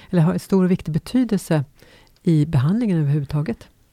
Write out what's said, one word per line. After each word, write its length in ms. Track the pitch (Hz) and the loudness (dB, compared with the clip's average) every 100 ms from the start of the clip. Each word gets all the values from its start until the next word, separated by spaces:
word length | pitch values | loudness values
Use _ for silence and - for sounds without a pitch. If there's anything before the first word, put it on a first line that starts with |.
| - | -4
eller 120 | 180 | 2
har 120 | 160 | 2
en 60 | 180 | 0
stor 240 | - 190 | 0 0
och 80 | 185 | 2
viktig 220 | 185 - | 0 -2
betydelse 720 | 156 - 254 247 190 - 160 135 _ - - _ _ | -6 -2 -2 0 -2 0 -2 -2 _ -20 -20 _ _
i 220 | - 156 151 | 0 2 2
behandlingen 520 | 160 139 208 233 170 | 0 2 0 0 0
överhuvudtaget. 680 | 147 151 139 151 156 - - _ _ | 0 -2 -2 -4 -4 -8 -12 _ _